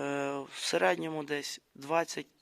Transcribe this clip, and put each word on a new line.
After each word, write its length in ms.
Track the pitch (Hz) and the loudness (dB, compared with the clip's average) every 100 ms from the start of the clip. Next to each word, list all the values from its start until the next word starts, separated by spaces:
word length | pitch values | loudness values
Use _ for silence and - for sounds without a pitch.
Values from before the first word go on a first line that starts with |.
| 143 139 139 139 | -2 -2 -2 -4
в 180 | 135 - | -6 -6
середньому 680 | - 170 185 175 160 156 | 0 4 4 4 0 -4
десь 380 | 143 147 143 - _ - | -4 -4 -4 -10 _ -14
двадцять, 520 | 139 165 170 - 143 _ | 0 2 2 -4 -8 _